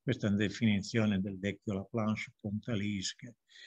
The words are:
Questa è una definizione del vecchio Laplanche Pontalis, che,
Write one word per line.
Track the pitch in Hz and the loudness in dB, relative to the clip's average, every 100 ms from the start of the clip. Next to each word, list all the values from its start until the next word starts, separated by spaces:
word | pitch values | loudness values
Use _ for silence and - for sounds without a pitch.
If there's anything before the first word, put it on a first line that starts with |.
Questa | - 117 110 | -2 0 2
è | |
una | 101 | 2
definizione | 104 - 113 101 95 120 107 98 | 2 2 4 4 2 2 2 2
del | 98 95 | 0 -2
vecchio | 98 98 - | -4 -4 -4
Laplanche | 95 98 117 107 107 - _ | -4 -2 -2 0 -2 -4 _
Pontalis, | 107 104 - 110 101 101 92 | -4 -4 -2 -2 -2 -2 -4
che, | - 120 - _ - | -8 -16 -20 _ -20